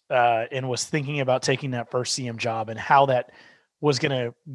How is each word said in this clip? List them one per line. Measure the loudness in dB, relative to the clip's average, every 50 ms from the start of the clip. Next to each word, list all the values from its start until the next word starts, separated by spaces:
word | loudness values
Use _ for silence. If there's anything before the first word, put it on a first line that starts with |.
| _ -2
uh, | 2 4 4 4 4 2 0 -2
and | -4 -6 -4 -4
was | -4 -4 -4
thinking | -2 -2 -2 -2 -2 -2 -2
about | 0 2 2 2
taking | 2 0 0 0 -2 -4
that | -4 -6 -6 -4
first | -4 -4 -2 -2 -4
C | -4 -6 -6
M | -8 -6
job | -4 -4 -4 -4 -4 -6
and | -8 -8
how | 0 4 6 6 6
that | 6 4 0 -2 -4 -10 -20 -20 -20 _ _ _ _ _ _
was | 0 0 0 2
gonna | 0 -2 -2 -2 -4 -6 -8 _ _ -16 -2